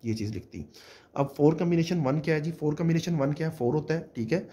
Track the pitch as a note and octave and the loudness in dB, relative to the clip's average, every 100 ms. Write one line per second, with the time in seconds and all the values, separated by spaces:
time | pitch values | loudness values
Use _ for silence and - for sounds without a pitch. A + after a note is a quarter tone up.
0 | A#2 A2 G#2 A2 - F2+ D2 - - - | -6 -4 -4 -6 -10 -14 -14 -16 -20 -20
1 | - - C#3 - D3 E3 F3 E3+ E3 F3 | -8 -4 -4 4 4 4 2 2 2 0
2 | C3+ D#3 D#3 D#3 D#3 E3 D3+ D3 E3 E3 | 2 0 0 0 -2 -2 -2 0 2 2
3 | E3+ E3 C#3 C#3+ D#3+ D#3 - D3+ D3+ D#3+ | 0 0 0 0 -4 -2 0 0 0 -4
4 | - B2 A2+ E3 - | -4 -6 -2 -2 -4